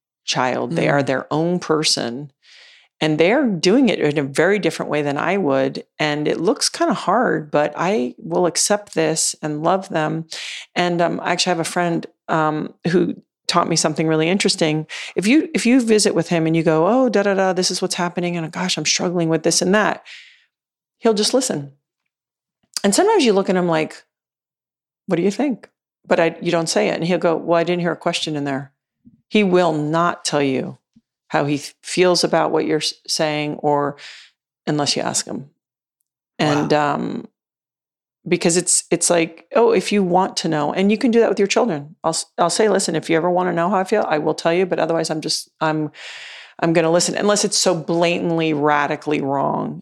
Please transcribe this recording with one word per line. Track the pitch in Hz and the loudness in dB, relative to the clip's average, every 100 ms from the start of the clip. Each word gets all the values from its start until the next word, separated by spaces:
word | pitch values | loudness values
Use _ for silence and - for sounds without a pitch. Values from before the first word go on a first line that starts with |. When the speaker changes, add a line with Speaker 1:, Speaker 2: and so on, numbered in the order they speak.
| _ _ | _ _
Speaker 1:
child. | - 139 127 123 123 | -6 -2 0 -2 -4
They | 165 139 | -2 0
are | 143 | 0
Speaker 2:
Mm. | 135 | 0
Speaker 1:
their | 131 - | -2 -2
own | 147 170 180 | -2 0 -2
person, | - 156 156 - 117 120 147 _ _ - - - _ _ | 0 0 0 -2 -4 -8 -12 _ _ -20 -20 -20 _ _
and | 156 156 | 0 4
they're | 170 262 262 | 4 4 2
doing | 175 180 240 240 | 0 2 4 4
it | - | 4
in | 151 147 | 0 0
a | |
very | 139 139 165 208 | -2 0 2 2
different | 170 - 160 | 0 -4 -4
way | 151 | -2
than | 143 143 | -2 -2
I | 165 202 | -2 0
would. | 165 135 135 - - - | 0 0 0 -4 -12 -4
And | 151 147 151 | -2 0 -2
it | - | 0
looks | 170 277 - | 0 0 -4
kinda | - 339 | -2 -2
hard, | 208 - 214 214 165 151 | 0 0 0 2 -2 -2
but | 147 147 147 | 0 0 -2
I | 170 220 247 - | -2 0 -4 -8
will | - 175 175 | -4 0 0
accept | 165 - 208 208 | 0 0 -2 -2
this | - 156 160 - - | -2 0 0 -4 -4
and | 156 151 | -6 -2
love | 165 190 190 | 0 0 -2
them." | 165 156 160 160 - - - - | -4 -2 -4 -8 -12 -12 -14 -8
And, | - 175 170 | -4 0 0
um, | 170 - | 0 0
I | 180 | -2
actually | 175 185 | -2 0
have | 170 | -2
a | |
friend, | 160 190 175 170 - _ - | -2 -2 0 -2 -6 _ -4
um, | 160 156 151 - - 175 | 0 0 -2 -6 -6 0
who | 175 - - - _ - | 0 0 -4 -14 _ -2
taught | 175 175 | 0 2
me | 165 | 0
something | 165 156 160 | 0 0 0
really | 156 160 | 2 2
interesting. | 196 196 - 160 156 156 - - - | 0 0 0 0 0 -4 -12 -8 -4
If | 196 | 2
you, | 302 247 | 2 2
if | - | 0
you | 233 262 | 2 4
visit | 226 214 208 | 4 2 2
with | 156 160 | 0 0
him | 170 160 | 0 2
and | |
you | 165 | 2
go, | 160 156 175 | 2 2 4
"Oh, | 254 262 | 2 2
da, | 202 | 2
da, | 202 | 2
da, | 196 190 | 2 2
this | 180 185 | 0 -2
is | 185 | -2
what's | 185 | -4
happening, | - 175 175 175 175 | -2 -4 -4 -4 -4
and | 160 | -6
gosh, | 180 185 - | -6 -4 -2
I'm | |
struggling | 156 - 180 175 165 | -2 -2 -2 0 0
with | 160 | 0
this | 170 165 | 0 0
and | 180 | 2
that," | 208 185 - - - - _ _ _ _ _ _ _ | 2 0 -2 -10 -20 -20 _ _ _ _ _ _ _
he'll | 226 | 0
just | 208 214 | 2 0
listen. | 254 262 165 143 - _ _ _ _ _ _ _ _ _ - | 0 -2 -6 -10 -16 _ _ _ _ _ _ _ _ _ -2
And | 202 | 0
sometimes | 196 403 440 | 4 4 4
you | 247 | 4
look | 196 196 | 4 2
at | 185 | 0
him | 175 | 2
like, | 160 151 - _ _ _ _ _ _ _ _ _ _ - | 0 -2 -8 _ _ _ _ _ _ _ _ _ _ -4
"What | 170 | 0
do | |
you | 185 | 0
think?" | 196 294 214 - _ _ _ - | 0 -2 -4 -10 _ _ _ 0
But | 180 | 2
I, | 165 - | 2 0
you | 170 | -2
don't | 170 165 | 0 0
say | 208 202 | 0 0
it. | 170 | 0
And | |
he'll | 165 175 | -2 0
go, | 170 160 | 0 0
"Well, | - 170 | 0 0
I | |
didn't | 170 175 | 2 0
hear | 170 | -2
a | 160 | -2
question | 175 170 165 147 | -4 -4 -4 -4
in | |
there." | 143 135 139 _ _ _ _ _ _ | -4 -6 -8 _ _ _ _ _ _
He | 214 | 2
will | 196 180 175 | 4 4 2
not | 156 147 165 175 - - | 0 0 0 0 -2 -2
tell | 147 | 0
you | 143 127 135 135 _ _ _ _ _ | 0 -2 -4 -10 _ _ _ _ _
how | 156 143 | -2 -2
he | |
f-, | 143 - - | -4 -6 -16
feels | - - 180 175 | -6 2 2 2
about | 165 165 151 | 2 0 2
what | 156 151 | 0 0
you're | 156 | -2
s-, | - - - | -4 -8 -6
saying, | - 156 151 147 151 | -2 -2 -2 -6 -4
or | 151 147 143 143 - - - _ _ _ - | 0 0 -2 -6 -16 -20 -20 _ _ _ -4
unless | 151 143 | -2 -2
you | - | -2
ask | - - | -4 -4
him. | - - 143 _ _ _ _ _ _ _ _ - | -6 -10 -14 _ _ _ _ _ _ _ _ -4
And, | 151 147 151 | 0 0 2
Speaker 2:
Wow. | 147 147 | 0 0
Speaker 1:
um, | 143 - - - _ _ _ _ _ _ _ _ _ - | -2 -6 -8 -12 _ _ _ _ _ _ _ _ _ -4
because | 175 175 175 | 0 2 2
it's, | 175 - - | 0 -2 0
it's | 170 - | 0 2
like, | 175 160 - _ | 2 0 -4 _
"Oh, | - 233 | 2 4
if | 208 - | 4 2
you | 208 | 0
want | 185 180 190 - | 2 2 0 -2
to | 175 | -2
know," | 156 147 | -2 -2
and | - 196 | 0 2
you | 214 | 2
can | 254 | 4
do | 233 | 4
that | 220 | 4
with | 202 | 2
your | 196 | 0
children. | - 240 151 147 - | 2 0 -2 -8 -6
I'll | 160 | -4
s-, | 165 - - | -4 -6 -2
I'll | 175 | 0
say, | - 220 | 2 2
"Listen, | 196 196 | 2 0
if | 156 - | -4 0
you | 165 | 0
ever | 175 | 2
wanna | 180 180 | 0 0
know | 170 175 | -2 0
how | 196 | 0
I | |
feel, | 190 214 - | 0 0 0
I | 156 | 0
will | 160 | 0
tell | 165 170 | 0 0
you, | 170 185 | 2 0
but | 165 | 0
otherwise | 165 165 160 | 0 0 -2
I'm | 156 | -4
just, | 156 - - _ | -4 -6 -8 _
I'm, | 160 156 151 - - - - - - - | -2 -2 -4 -8 -16 -16 -18 -18 -20 -4
I'm | 170 | 2
gonna | 165 160 | 4 4
listen," | 170 170 | 2 2
unless | - 202 208 | 0 0 2
it's | 202 - | 0 0
so | 190 | 0
blatantly, | 175 147 170 170 175 175 165 160 | 0 -2 0 0 0 0 0 0
radically | 147 147 147 143 151 - 151 | 0 2 2 0 -4 -2 -2
wrong. | 139 139 147 - - 156 | -2 -2 -2 -2 -6 -6